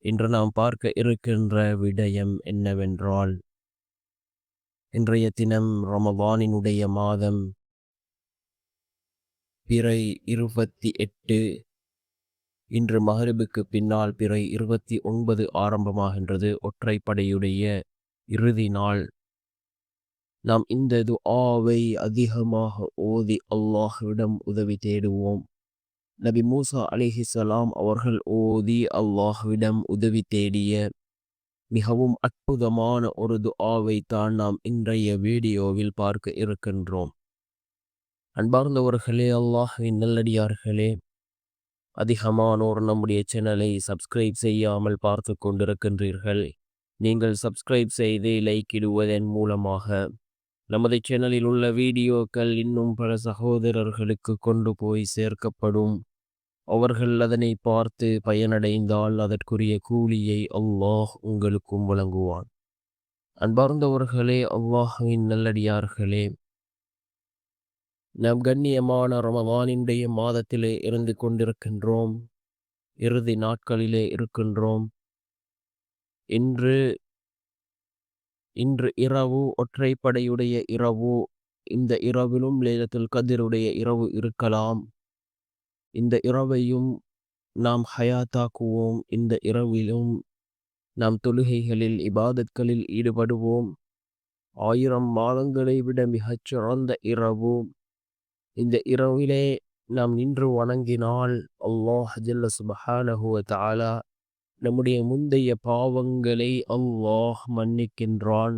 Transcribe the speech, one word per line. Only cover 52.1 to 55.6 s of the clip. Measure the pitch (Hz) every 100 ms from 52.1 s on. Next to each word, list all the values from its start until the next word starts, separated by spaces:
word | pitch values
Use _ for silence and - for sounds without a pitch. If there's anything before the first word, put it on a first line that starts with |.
| 120 113 120 117 113
இன்னும் | 117 120 117
பல | 113 117 113
சகோதரர்களுக்கு | 117 101 117 120 113 110 110 107 107 104 - 107
கொண்டு | - 113 110
போய் | 104 107 107 104
சேர்க்கப்படும். | - 110 104 113 -